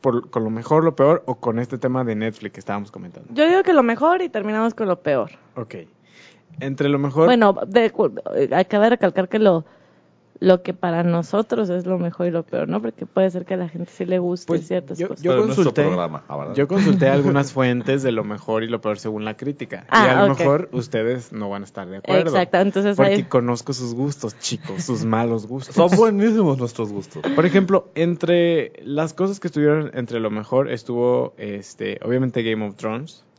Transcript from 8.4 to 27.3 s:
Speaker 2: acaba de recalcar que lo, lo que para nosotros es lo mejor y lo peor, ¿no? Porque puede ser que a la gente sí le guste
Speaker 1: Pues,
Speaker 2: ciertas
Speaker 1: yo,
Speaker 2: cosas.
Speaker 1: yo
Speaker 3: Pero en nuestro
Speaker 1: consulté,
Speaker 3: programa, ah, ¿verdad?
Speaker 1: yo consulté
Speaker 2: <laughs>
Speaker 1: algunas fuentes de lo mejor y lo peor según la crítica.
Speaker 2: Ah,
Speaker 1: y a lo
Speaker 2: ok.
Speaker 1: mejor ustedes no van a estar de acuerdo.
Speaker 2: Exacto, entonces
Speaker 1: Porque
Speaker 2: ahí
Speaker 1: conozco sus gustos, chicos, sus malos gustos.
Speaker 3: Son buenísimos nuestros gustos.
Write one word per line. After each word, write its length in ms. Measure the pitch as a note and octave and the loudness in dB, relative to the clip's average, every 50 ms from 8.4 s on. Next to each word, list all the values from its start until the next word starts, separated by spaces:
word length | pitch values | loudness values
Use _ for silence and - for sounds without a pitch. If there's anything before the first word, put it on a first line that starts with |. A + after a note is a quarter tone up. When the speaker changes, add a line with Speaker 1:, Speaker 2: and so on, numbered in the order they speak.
| C#3 - - | 0 2 2
Speaker 2:
acaba 320 | E3+ F#3+ - - G#3 G#3 | 0 0 2 2 2 4
de 60 | A3+ | 4
recalcar 380 | A#3+ A#3+ - F#3 D#3+ - F#3 F3+ | 2 2 0 0 0 0 -4 -2
que 100 | - A3 | 0 2
lo, 260 | G#3+ G3+ F3+ E3 D#3 _ _ _ _ _ _ _ _ _ _ _ _ _ _ - | 4 4 4 2 0 _ _ _ _ _ _ _ _ _ _ _ _ _ _ -2
lo 220 | - F#3 F#3 F3+ F3+ | 4 4 4 4 4
que 100 | - F3+ | -6 -8
para 300 | - - F3 E3 E3 E3+ | -4 -4 -2 0 0 2
nosotros 680 | F3 E3+ E3+ E3 - - G3+ A3 - - A3+ A3 F#3 | 2 2 0 -2 -2 -2 -2 -2 0 -2 -2 -2 -2
es 160 | F3+ F3+ F3 | -2 -4 -2
lo 100 | F3+ F#3 | -2 -2
mejor 300 | F3+ F3 E3+ E3+ - F3+ | -2 -2 -4 -4 -2 -4
y 60 | F3 E3 | -2 -2
lo 100 | E3 E3 | -2 -6
peor, 260 | _ - F3+ - D3+ | _ -4 -4 -4 -2
¿no? 140 | E3+ G#3 A3 | -4 -4 -4
Porque 240 | A3+ - - - | -6 -8 -10 -14
puede 240 | - _ - F#3+ F#3+ | -6 _ 0 0 0
ser 160 | F3 F3+ F3 | 0 -4 -8
que 80 | - F#3+ | -6 -6
a 20 | |
la 120 | F#3 F3+ E3+ | -6 -6 -8
gente 200 | D#3 E3+ F3 - | -8 -10 -12 -12
sí 140 | - - F#3 | -10 -10 -6
le 140 | F3 F#3 F#3 | -2 -2 -2
guste 300 | F3 F3+ F3 F3 - - | 0 -2 -4 -6 -4 -4
Speaker 1:
Pues, 180 | E3+ E3+ E3 | -4 -4 -2
Speaker 2:
ciertas 320 | D#3+ F#3 F3+ - - E3 D#3+ | -4 -6 -6 -6 -8 -8 -8
Speaker 1:
yo, 100 | F3 G3 | -6 -8
Speaker 2:
cosas. 140 | - - D3 | -8 -4 0
Speaker 1:
yo 80 | F3 | 0
Speaker 3:
Pero 120 | C3 B2+ - | 2 2 2
en 40 | |
nuestro 180 | D3 E3+ - F#3 | 2 2 2 2
Speaker 1:
consulté, 160 | C#3+ A#2+ - D3 | 2 4 2 0
Speaker 3:
programa, 400 | - - F2+ F2 E2 D#2 - - _ | 0 0 -2 -4 -4 -6 -10 -12 _
ah, 80 | C#2+ | -10
¿verdad? 180 | C#2+ D2 - F#2+ | -8 -8 -6 -2
Speaker 1:
yo 100 | B2 C#3+ | -2 0
consulté 420 | C#3 F3+ G3 G3 F3+ - F#3 E3 C3+ | 0 2 2 4 4 4 4 4 4
Speaker 2:
<laughs> 0 | |
Speaker 1:
algunas 440 | C3+ C#3+ C#3 C#3 C#3 C#3 C#3 C#3 - | 4 4 2 2 2 2 0 0 0
fuentes 500 | C3+ C3 B2 B2 B2 - - C3+ C#3 C3+ | 0 0 2 0 0 0 0 -2 0 0
de 80 | C3 | 0
lo 140 | A#2 A2 G#2 | -2 -2 -2
mejor 400 | G#2 G#2 G#2 - - A2 A2 A2+ | -4 -8 -10 -6 -4 -4 -4 -2
y 40 | A2+ | -4
lo 120 | A#2 A2+ | -6 -4
peor 180 | A2+ A2 G#2+ G2+ | -4 -4 -4 -4
según 260 | - A2 G#2+ G#2+ G#2+ | -6 -8 -8 -6 -8
la 120 | G#2+ G#2+ | -8 -10
crítica. 500 | _ - C#3 C#3+ C#3+ B2+ - - G2 - - | _ -8 -8 -8 -8 -10 -12 -12 -14 -6 2
Speaker 2:
Ah, 160 | - C3+ - | 4 4 4
Speaker 1:
y 20 | - | 6
a 160 | B2+ D#3+ G3+ | 4 4 4
lo 60 | G3+ - | 4 4
Speaker 2:
ok. 60 | B2+ | 2
Speaker 1:
mejor 280 | - C#3 C#3+ C#3+ C#3 C#3 - | 2 2 2 2 0 -4 -6
ustedes 600 | B2+ A#2 - - A2+ A2 A#2 B2+ B2+ A#2+ - - | -6 -6 -4 -4 -2 -2 0 -2 -4 -6 -10 -10
no 160 | G#2+ G#2 G2+ | -10 -8 -8
van 140 | G2+ G2+ G2 | -8 -10 -12
a 40 | |
estar 220 | F#2+ _ - F#2+ F2+ | -12 _ -14 -12 -12
de 100 | F#2 G2 | -14 -14
acuerdo. 320 | - - F#3 F#3 F3 E3 | -6 0 2 2 2 2
Speaker 2:
Exacto, 280 | C#3 F#3 F3+ F3 - F3+ | 2 0 0 2 2 2
entonces 380 | F#3+ G3+ F#3 F#3+ G3+ G#3 G#3 | 2 2 0 0 0 0 2
Speaker 1:
Porque 160 | F3+ - G3 G3 | 4 4 4 4
Speaker 2:
ahí 100 | G3+ F#3 | 2 0
Speaker 1:
conozco 500 | - - C3 A#2+ A#2+ A#2+ A#2 - - C#3 | 2 0 0 2 2 -2 -4 -4 -8 -8
sus 220 | B2 B2+ A#2+ A#2 | -6 -6 -6 -4
gustos, 420 | A#2+ C3+ D3 C#3 - - A2+ G#2 - | -4 -4 -4 -4 -6 -8 -10 -10 -8
chicos, 420 | - - - - - - F#3+ F3+ E3+ | -8 -6 -6 -6 -8 -10 -10 -8 -4
sus 220 | - B2+ A2 G#2+ | -4 -4 -2 0
malos 420 | A2+ A2 A2 A#2 A#2 A#2 A2+ G#2 | 0 0 0 0 0 -2 -4 -4
gustos. 300 | G#2 B2 C3+ C3 - - | -8 -12 -12 -12 -4 2
Speaker 3:
Son 200 | - E3 F3 F3+ | 4 6 6 6
buenísimos 640 | F#3 A3+ A3+ G#3 G3 G3+ A3+ A3 A3+ G3+ E3 C3+ B2 | 6 6 4 4 2 2 2 4 4 4 2 2 0
nuestros 340 | B2 A#2 A2+ - A2+ G#2 G#2 | -2 -6 -4 -6 -6 -6 -6
gustos. 300 | G2+ F#2+ - - D#3+ D3+ F3 | -8 -10 -10 -14 -8 -6 -2